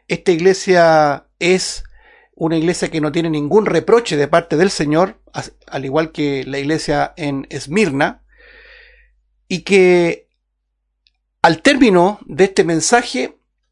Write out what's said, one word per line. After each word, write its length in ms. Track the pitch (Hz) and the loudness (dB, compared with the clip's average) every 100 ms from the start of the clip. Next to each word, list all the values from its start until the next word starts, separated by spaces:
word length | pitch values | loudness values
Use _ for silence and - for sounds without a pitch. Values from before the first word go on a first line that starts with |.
| - | -10
esta 240 | 160 - | -6 -2
iglesia 960 | 165 185 190 - 180 165 160 147 139 _ - | 2 2 2 2 4 6 4 2 -2 _ -4
es 460 | 175 185 - - - - _ _ _ | 0 0 -2 -12 -16 -20 _ _ _
una 220 | - 160 160 | -6 -4 -2
iglesia 340 | 165 170 180 | -2 -2 -4
que 120 | 160 | -4
no 100 | 151 | -4
tiene 180 | 165 165 | -2 -2
ningún 360 | 151 147 202 202 | -2 0 0 2
reproche 500 | 170 - 226 233 151 | 0 2 2 2 -2
de 140 | 143 | 0
parte 260 | 170 170 151 | 0 0 0
del 140 | 190 | 0
Señor, 500 | - 147 156 190 - _ | 0 -2 0 0 -4 _
as-, 180 | - - - - | -16 -16 -16 -14
al 160 | 143 | -10
igual 300 | 135 147 160 | -4 -4 -4
que 320 | 156 147 135 127 | -4 -4 -4 -6
la 140 | 139 | -6
iglesia 540 | 139 156 160 143 143 - | -4 -4 -2 -4 -4 -6
en 280 | 147 135 - | -8 -8 -8
Esmirna, 760 | 143 139 185 190 135 165 247 _ _ _ - - - - _ _ _ _ _ - | -12 -6 -2 0 0 -4 -6 _ _ _ -20 -20 -20 -20 _ _ _ _ _ -10
y 140 | 180 | -8
que 680 | 160 196 180 180 170 - _ _ _ _ _ _ _ _ _ _ _ _ | 0 4 4 4 2 -4 _ _ _ _ _ _ _ _ _ _ _ _
al 200 | 170 160 | 0 2
término 580 | 269 285 247 180 180 208 - | 0 4 4 4 2 0 -8
de 200 | 147 196 | -2 0
este 180 | 196 | 0
mensaje, 760 | 165 160 - 240 247 247 254 _ _ _ _ | 0 0 0 0 0 -6 -8 _ _ _ _